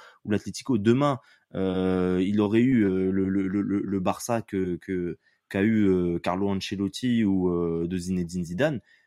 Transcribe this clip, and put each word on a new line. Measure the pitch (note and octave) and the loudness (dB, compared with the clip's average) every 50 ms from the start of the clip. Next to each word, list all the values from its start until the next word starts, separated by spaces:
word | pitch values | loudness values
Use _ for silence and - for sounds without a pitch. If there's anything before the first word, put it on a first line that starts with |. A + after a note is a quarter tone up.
| - - - _ - | -10 -20 -20 _ -4
ou | G#2 | -2
l'Atlético. | G#2 G2+ - G2+ - - - - C3 | -2 -2 -2 -6 -12 -8 -4 -2 -2
Demain, | G#2+ G2 A2+ A#2+ C3 C#3+ C#3+ C3+ B2+ - _ _ _ _ _ - | 2 4 4 4 4 4 2 0 -2 -6 _ _ _ _ _ -6
euh, | G2 F#2+ F#2+ F#2 F#2 F#2 F#2 F#2 F#2 F2+ F#2 F#2 F2+ | -4 -2 0 0 0 0 2 2 2 2 2 2 2
il | F#2 F#2+ G#2 G#2 | 2 2 2 2
aurait | G#2 G2+ A2 A2+ | 2 4 4 4
eu, | A#2+ C3 C3 A#2 G#2 | 4 4 4 4 4
euh, | F#2+ F#2 F#2+ F#2+ F#2+ | 4 2 2 0 0
le, | F#2+ F#2+ F#2+ F#2+ | 0 0 0 0
le, | F#2+ G2 F#2+ | 0 0 -2
le, | F#2+ F#2+ G2+ | -2 -2 -2
le, | G2 G2 G2 G2+ | -2 -2 -2 -2
le | - F#2+ G2 G2 | -2 -2 -4 -2
Barça | F2+ G2 F#2 - - - A#2+ A2+ | -2 -2 -4 -4 -4 -4 -4 -4
que, | G#2 - - F#2+ F#2+ F2+ F2 E2 | -4 -4 -4 -4 -4 -4 -6 -6
que, | - - F#2+ F2+ F2 E2+ D#2+ - _ _ _ _ _ | -6 -6 -6 -4 -4 -6 -8 -10 _ _ _ _ _
qu'a | - - G2 | -6 -2 2
eu, | G2 A2+ A2+ G#2+ G#2 | 2 4 4 4 4
euh, | F#2+ F#2 F2+ F2 F2 E2+ E2+ | 4 4 4 2 0 -2 -2
Carlo | - F2+ F2 F#2 G2+ G2+ | -2 -2 -2 -2 -2 -2
Ancelotti | G2 F#2+ - - G#2 F#2+ G2+ G2 - - B2+ B2 A#2+ A#2 A2 | -2 -4 -4 -6 -4 -4 -4 -4 -6 -4 -2 0 0 2 2
ou, | G2 F#2+ F#2+ F2+ | 2 2 2 0
euh, | F2+ F2 F2 F2 E2+ E2 E2 E2+ | 0 0 0 0 -2 -2 -2 -4
de | E2+ F#2 | -4 -4
Zinedine | F2+ F2 F#2 F#2+ F2+ F2 E2 F2 F#2 F2 | -6 -4 -4 -4 -4 -4 -4 -4 -6 -6
Zidane. | E2 F2 F#2 C3+ D#3+ C#3+ G#2 - _ _ _ _ | -4 -2 0 0 0 -2 -4 -8 _ _ _ _